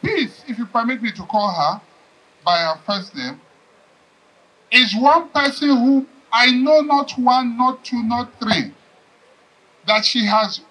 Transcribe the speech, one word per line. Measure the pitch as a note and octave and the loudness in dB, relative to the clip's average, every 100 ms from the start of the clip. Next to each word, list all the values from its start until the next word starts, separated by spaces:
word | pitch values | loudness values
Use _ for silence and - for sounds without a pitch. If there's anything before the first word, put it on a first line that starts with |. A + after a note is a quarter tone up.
Peace, | - G4+ C4 - - | -2 -2 -4 -8 -14
if | A3 | -10
you | A3+ | -6
permit | A#3 A#3 B3+ | -4 -4 -4
me | A3+ | -8
to | F#3+ | -10
call | F#3 G#3+ G#3 | -4 -2 -2
her | F3 D3 G3+ - _ _ _ _ _ - | 0 -2 -2 -12 _ _ _ _ _ 0
by | F3 | 0
her | E3 D#3+ - | 0 -4 -6
first | G3+ F#3 C#3+ | -8 -8 -10
name, | B2+ C#3+ _ _ _ _ _ _ _ _ _ _ _ _ _ | -12 -12 _ _ _ _ _ _ _ _ _ _ _ _ _
is | A#3+ B3 G#3 | 2 2 2
one | C4+ E4 E4+ | 4 4 2
person | D4+ C#4 - D4 | -2 -2 -2 0
who | C4 B3 C4+ C4+ _ _ | 2 4 2 0 _ _
I | A3+ B3 | 2 2
know | B3 C4+ D#4 | 2 4 4
not | D4 C#4 C#4+ - | 4 0 -2 -2
one, | B3 B3+ B3+ A#3 | 2 2 0 -2
not | B3+ C4 | -2 -2
two, | - A#3+ | -8 -6
not | A3 A#3+ A#3+ - | -4 -4 -6 -8
three, | G#3+ G3 G2+ - _ _ _ _ _ _ _ _ _ _ D#3+ | -4 -2 -4 -12 _ _ _ _ _ _ _ _ _ _ -2
that | G#3+ G#3+ | 0 0
she | B3 G#3 | -2 0
has | G#3+ G#3+ - - | 0 0 -6 -16